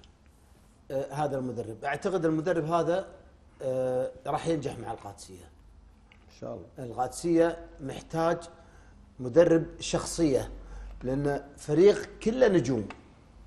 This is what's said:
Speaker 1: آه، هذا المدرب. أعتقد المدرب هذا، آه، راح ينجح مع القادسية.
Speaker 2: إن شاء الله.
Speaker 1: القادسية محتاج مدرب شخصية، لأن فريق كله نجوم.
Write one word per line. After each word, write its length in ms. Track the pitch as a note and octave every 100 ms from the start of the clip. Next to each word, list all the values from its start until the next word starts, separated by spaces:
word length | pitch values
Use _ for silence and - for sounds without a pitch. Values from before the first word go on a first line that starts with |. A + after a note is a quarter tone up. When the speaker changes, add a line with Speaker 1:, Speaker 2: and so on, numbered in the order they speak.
| - - - - - - - _ -
Speaker 1:
آه، 220 | C3+ C#3
هذا 260 | C#3 D3+ C3+
المدرب. 460 | B2+ A#2 G#2+ A2
أعتقد 400 | C#3+ D3 G3+ F3+
المدرب 400 | D#3+ D#3+ D#3+ E3+
هذا، 420 | D3+ E3+ D#3+ F3+ G3 - - - - -
آه، 480 | C3+ C3 B2+ B2+ C3 - C#3+
راح 200 | D3 E3
ينجح 320 | D#3+ C3+ -
مع 140 | A2
القادسية. 520 | A2 G2+ - - F2+ E2+ - - - - - -
Speaker 2:
إن 280 | - - -
شاء 140 | A#2+
الله. 360 | A#2 F2 - B2+
Speaker 1:
القادسية 680 | A2 - - E3+ E3 E3 E3 - -
محتاج 580 | C3+ - - E3 E3 E3+ - - - - - - - -
مدرب 440 | B2+ C3 E3+ E3 D3+ -
شخصية، 720 | - F3 - - D#3+ B2 G#2+ - - - - -
لأن 400 | B2 C3+ C#3+ C#3 - -
فريق 520 | - D3+ G3 F#3 - -
كله 260 | G#3 B3+ A#3+
نجوم. 400 | F3+ B2 B2 - - - - - -